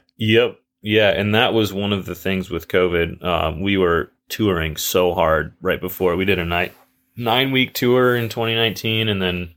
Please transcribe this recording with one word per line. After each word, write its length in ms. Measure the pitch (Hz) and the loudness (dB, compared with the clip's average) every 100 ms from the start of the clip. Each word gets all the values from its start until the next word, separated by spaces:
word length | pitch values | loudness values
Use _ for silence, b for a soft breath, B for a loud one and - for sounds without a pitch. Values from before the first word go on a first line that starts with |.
| _ - | _ -4
Yep. 420 | 107 113 120 - _ _ | 2 4 4 -2 _ _
Yeah, 280 | 107 107 101 | 0 4 4
and 240 | 85 104 | 4 2
that 180 | 110 120 | 2 2
was 180 | 113 101 | 2 0
one 200 | 95 101 | -2 -2
of 140 | 101 87 | -2 -6
the 80 | |
things 360 | 87 95 95 90 | -6 -4 -4 -4
with 180 | 85 - | -8 -2
covid. 540 | 95 90 87 82 - | 0 2 2 -2 -4
Um, 360 | 90 82 80 80 | -2 -2 -2 -2
we 160 | 98 98 | -2 2
were 340 | 87 85 - _ - | 2 0 -2 _ -12
touring 480 | - 104 85 80 76 | -2 0 0 -2 -4
so 380 | - 92 90 | -2 0 2
hard 400 | 90 80 80 78 - | 2 2 2 -2 -6
right 200 | 90 82 | -4 -4
before. 360 | 92 - 92 87 | -6 -2 0 0
We 80 | |
did 140 | 95 90 | 0 0
a 40 | |
ni-, 280 | 85 87 92 - _ _ _ - | 0 -2 -4 -8 _ _ _ -6
nine-week 560 | 117 120 135 131 123 | -2 0 0 0 -2
tour 420 | - 123 127 123 120 | 0 2 2 2 0
in 120 | 113 | -4
twenty 260 | 120 113 | -4 -2
nineteen, 540 | 113 113 - 113 110 110 | 0 -2 -2 -4 -2 -2
and 140 | 98 | -2
then 280 | 92 90 85 | -2 -4 -8